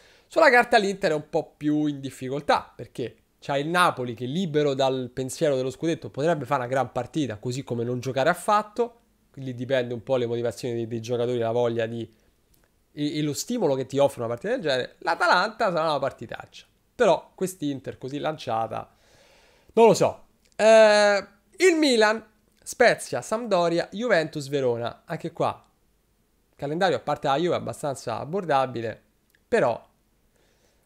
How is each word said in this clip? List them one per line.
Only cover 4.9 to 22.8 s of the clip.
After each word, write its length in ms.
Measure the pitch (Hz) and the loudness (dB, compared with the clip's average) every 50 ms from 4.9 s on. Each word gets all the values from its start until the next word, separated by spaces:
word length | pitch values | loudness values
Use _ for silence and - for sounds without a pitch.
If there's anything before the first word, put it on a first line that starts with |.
| 135 131 127 123 | 0 -2 -6 -8
pensiero 440 | - - 131 131 - - 165 151 139 | -8 -8 -8 -8 -4 -2 0 0 0
dello 160 | 131 127 135 | 0 -2 -4
scudetto, 380 | 123 - - 165 165 - - 113 | -6 -6 -4 -4 -4 -4 -6 -10
potrebbe 360 | - - 139 165 170 151 139 | -8 -4 -2 -2 -2 -2 -2
fare 160 | 117 147 135 | -4 -4 -4
una 80 | 123 120 | -2 -2
gran 220 | 131 135 127 117 | -2 -2 -2 -2
partita, 460 | - 123 120 - - 160 147 113 107 101 | -4 -8 -8 -6 -4 -4 -4 -4 -6 -8
così 260 | - 123 123 139 131 | -8 -8 -8 -8 -8
come 200 | - 123 117 113 | -6 -6 -4 -4
non 160 | 120 123 127 | -4 -4 -6
giocare 300 | 123 131 123 135 131 156 | -6 -6 -4 -2 0 0
affatto. 680 | 175 170 - - 208 208 208 - - - 233 233 - _ _ _ _ _ _ _ | 0 0 0 0 0 0 0 -2 -4 -4 -4 -4 -6 _ _ _ _ _ _ _
Quindi 240 | _ 139 135 131 123 | _ -14 -12 -10 -10
dipende 380 | 120 127 117 135 127 123 120 120 | -8 -4 -2 0 0 0 -2 -6
un 100 | 117 - | -8 -4
po' 140 | - 135 127 | -2 -2 -2
le 100 | 123 113 | 0 -2
motivazioni 480 | 117 120 120 117 110 - - 127 117 | -2 -2 -2 -4 -4 -4 -6 -6 -4
dei, 120 | 117 117 110 | -4 -4 -6
dei 140 | 120 117 | -6 -8
giocatori, 380 | 113 113 123 117 120 120 123 120 | -6 -4 -2 -2 0 0 0 0
la 120 | 113 113 | -2 0
voglia 360 | 113 120 120 120 117 117 113 113 | 0 0 0 0 0 -2 -4 -4
di... 200 | 117 117 113 - _ _ _ _ _ _ _ _ _ _ _ _ _ _ _ _ | -6 -8 -10 -12 _ _ _ _ _ _ _ _ _ _ _ _ _ _ _ _
e, 260 | _ - 147 147 143 151 | _ -6 -4 -4 -2 -2
e 40 | 151 | -4
lo 100 | 151 139 | -4 -4
stimolo 400 | - - - 240 254 202 151 135 | -4 -6 -4 -2 0 0 0 0
che 140 | 131 131 - | 0 -2 -2
ti 100 | - 135 | 0 2
offre 220 | 139 135 - - | 2 2 2 -2
una 100 | 120 113 | -6 -6
partita 240 | 120 - - 196 247 | -6 -6 -6 -4 -4
del 80 | 269 | -4
genere. 340 | 185 151 131 127 120 - - _ | -2 -2 -2 -2 -2 -6 -10 _
L'Atalanta 720 | - - 330 330 359 349 294 180 185 226 220 - 240 202 | -4 -4 -2 0 2 2 4 4 2 0 -2 -2 -2 0
sarà 180 | 175 165 156 165 | 0 0 0 0
una 100 | 151 139 | 0 -2
partitaccia. 680 | 135 131 - - 123 107 - - - - - - - _ _ _ _ _ _ | -2 -4 -6 -8 -12 -14 -14 -14 -16 -16 -20 -20 -20 _ _ _ _ _ _
Però 360 | - 247 196 160 - - - _ | 2 4 4 4 2 0 -6 _
quest'Inter 640 | - 190 180 185 - 147 143 139 131 - - 113 - | -8 -8 -8 -6 -6 -6 -6 -6 -6 -8 -12 -12 -12
così 220 | - 127 139 147 | -10 -10 -8 -6
lanciata, 720 | 139 151 156 143 - 131 113 113 113 110 113 110 110 - _ _ _ _ _ _ _ _ _ _ _ _ _ _ _ _ _ | -6 -6 -6 -6 -6 -6 -4 -4 -4 -4 -6 -8 -12 -12 _ _ _ _ _ _ _ _ _ _ _ _ _ _ _ _ _
non 140 | 220 233 220 | 6 8 8
lo 60 | 180 | 8
so. 340 | - 156 110 - - - _ _ _ _ _ _ | 6 4 0 0 -2 -12 _ _ _ _ _ _
Eh, 720 | - 202 220 226 220 220 214 208 208 208 208 202 196 190 - _ _ _ _ _ - | 2 6 8 8 10 10 8 8 6 6 4 4 2 -2 -6 _ _ _ _ _ 2
il 180 | 330 381 349 | 4 4 6
Milan, 500 | 311 311 277 247 226 220 208 220 226 - - _ _ _ _ _ _ _ | 6 4 4 4 6 4 4 2 0 -6 -14 _ _ _ _ _ _ _
Spezia, 580 | - - - | -6 0 4